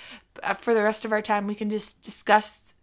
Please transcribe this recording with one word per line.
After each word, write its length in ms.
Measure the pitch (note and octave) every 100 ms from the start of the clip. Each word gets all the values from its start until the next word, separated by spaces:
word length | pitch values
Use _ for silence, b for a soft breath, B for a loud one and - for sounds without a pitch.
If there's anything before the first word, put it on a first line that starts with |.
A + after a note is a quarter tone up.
| B B - -
uh, 100 | -
for 200 | G3+ -
the 100 | A3
rest 220 | G#3 G#3+ A3
of 60 |
our 80 | G#3+
time, 260 | G#3+ G#3 G3+
we 80 | G#3
can 140 | G#3+
just 320 | G#3+ - -
discuss 580 | - - - G#3+ - - - _